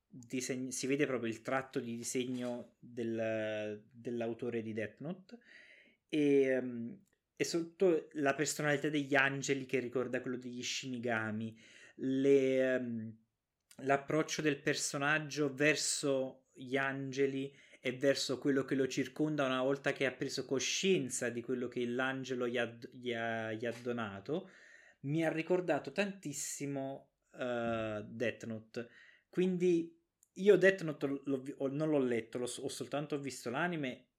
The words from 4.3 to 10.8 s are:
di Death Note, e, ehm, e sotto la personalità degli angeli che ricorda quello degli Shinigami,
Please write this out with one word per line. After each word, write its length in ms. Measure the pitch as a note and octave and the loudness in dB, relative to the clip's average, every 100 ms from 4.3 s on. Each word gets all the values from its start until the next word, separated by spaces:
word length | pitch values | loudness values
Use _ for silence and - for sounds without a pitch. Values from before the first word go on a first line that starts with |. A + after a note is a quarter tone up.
| A2+ B2 A#2 | -4 -4 -4
di 100 | A2 | -4
Death 280 | A2 G#2 - | -4 -6 -6
Note, 380 | C#3+ F#3 - A#3 - - - - - _ _ | -8 -8 -12 -20 -20 -20 -20 -20 -20 _ _
e, 340 | D#3 C#3+ C#3 | 2 6 6
ehm, 560 | C3 C3 B2+ A#2+ A#2 - _ _ _ - | 6 2 0 -4 -8 -10 _ _ _ -4
e 80 | |
sotto 640 | - E3+ E3 - F#3+ D#3 - | -2 -2 -4 2 4 4 0
la 220 | D3+ C#3 | 0 0
personalità 540 | C#3 D3 - D3+ C#3+ D3+ | 2 0 0 2 2 2
degli 260 | D3 C3+ C#3 | 0 4 4
angeli 500 | C3+ C#3 C3+ C3+ B2+ | 4 2 0 -2 0
che 140 | C3 | 0
ricorda 400 | A#2+ B2+ A#2+ B2+ | 0 -2 -2 -2
quello 160 | B2+ B2 | -4 -6
degli 260 | B2+ B2 | -8 -8
Shinigami, 960 | A#2+ - | -6 -6